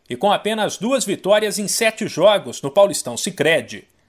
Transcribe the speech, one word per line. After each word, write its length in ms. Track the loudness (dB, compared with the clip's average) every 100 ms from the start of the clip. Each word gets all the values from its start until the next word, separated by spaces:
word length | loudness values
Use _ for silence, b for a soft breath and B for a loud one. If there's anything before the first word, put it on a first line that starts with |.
| _
e 80 | -2
com 160 | 0
apenas 460 | 0 0 -2 -4 -4
duas 260 | -2 -2 -2
vitórias 520 | -4 2 2 2 -4
em 100 | -4
sete 380 | 0 -2 -2 -6
jogos 560 | 2 4 4 0 -8
no 80 | -2
Paulistão 480 | 4 4 2 -6 -6
Sicredi, 720 | -8 0 2 2 -2 -12 -18 _